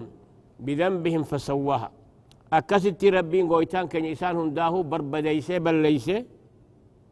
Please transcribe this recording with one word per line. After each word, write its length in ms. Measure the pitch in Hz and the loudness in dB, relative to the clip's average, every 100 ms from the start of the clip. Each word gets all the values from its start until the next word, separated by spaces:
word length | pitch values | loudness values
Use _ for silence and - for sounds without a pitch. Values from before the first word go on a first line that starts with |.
| 110 - - _ _ - | -10 -18 -20 _ _ -10
بذنبهم 640 | 127 147 185 185 165 165 | -4 0 0 0 0 -2
فسواها. 640 | 139 143 - 139 139 127 107 - - _ _ - _ | -2 -4 -4 -2 0 -2 -4 -14 -20 _ _ -20 _
Akkasitti 580 | 160 - 202 196 165 196 | 0 2 2 2 2 4
Rabbiin 340 | 185 165 185 170 | 4 2 0 4
gooytaan 400 | 165 165 185 160 | 2 2 -2 -4
keenya 220 | 165 160 | -4 -4
isaan 260 | 147 180 170 | -4 -2 -2
hundaahuu 480 | 160 147 165 185 | -2 0 0 0
barbadeeysee 720 | 147 160 139 151 151 156 131 180 | -2 -4 -4 -2 0 0 -2 -2
balleeysee 640 | 165 160 156 147 120 208 247 - _ _ - _ - _ _ | 2 4 4 2 0 -4 -6 -16 _ _ -20 _ -20 _ _